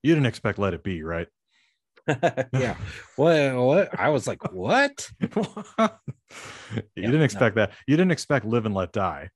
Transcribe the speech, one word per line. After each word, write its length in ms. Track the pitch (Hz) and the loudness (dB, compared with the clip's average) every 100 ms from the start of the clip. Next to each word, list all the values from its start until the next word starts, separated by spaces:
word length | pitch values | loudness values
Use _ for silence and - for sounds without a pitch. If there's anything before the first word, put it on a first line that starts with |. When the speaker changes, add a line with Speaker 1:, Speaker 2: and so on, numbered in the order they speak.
Speaker 1:
you 120 | 139 | 4
didn't 120 | 160 127 | 4 2
expect 320 | - 110 98 | 0 -4 0
Let 140 | 98 | -2
It 100 | 87 | -2
Be, 180 | - 87 | -6 -6
right? 240 | 78 85 82 _ _ _ _ _ _ _ - | -6 -6 -6 _ _ _ _ _ _ _ -4
Speaker 2:
<laughs> 460 | 143 170 - 127 | 0 0 -2 -4
Yeah. 240 | 131 127 92 98 - - - | 0 -2 -4 -10 -14 -14 0
Well, 500 | 151 160 139 127 127 | 4 4 2 2 2
what? 320 | 165 190 - | 4 2 0
I 120 | 117 | 0
was 160 | 143 123 | 0 -2
like, 240 | 101 - | -8 -8
"What?" 580 | - 90 240 285 277 - | -6 0 2 2 -2 -16
Speaker 1:
<laughs> 60 | - | -6
You 80 | - - 214 - 202 - 220 - - - _ - - - - | -4 -2 -4 -8 -12 -2 -2 -2 -18 -18 _ -20 -18 -18 -10
Speaker 2:
Yeah, 100 | 113 - | -10 -10
Speaker 1:
didn't 240 | - 104 147 | -6 0 2
Speaker 2:
no. 60 | |
Speaker 1:
expect 320 | 147 98 120 110 | 2 4 2 4
that. 160 | 101 - - | 0 -2 0
You 80 | 151 | 2
didn't 160 | 185 | 4
expect 320 | 165 - 143 | 0 0 -2
Live 220 | 107 117 110 | 0 -2 0
and 80 | |
Let 180 | 98 90 | -2 -2
Die. 380 | 107 95 73 92 | -2 -2 -4 -14